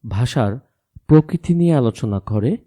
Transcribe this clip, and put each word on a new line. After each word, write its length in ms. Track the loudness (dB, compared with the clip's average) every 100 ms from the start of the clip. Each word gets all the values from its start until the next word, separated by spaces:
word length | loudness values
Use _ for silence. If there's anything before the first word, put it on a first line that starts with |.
| -8
ভাষার 500 | -4 -4 -2 -4 -4 _ _ _ -20 4
প্রকৃতি 480 | 4 4 -6 -2
নিয়ে 200 | 0 2
আলোচনা 460 | 2 0 -2 -4 -4
করে 360 | -4 -2 -2 -4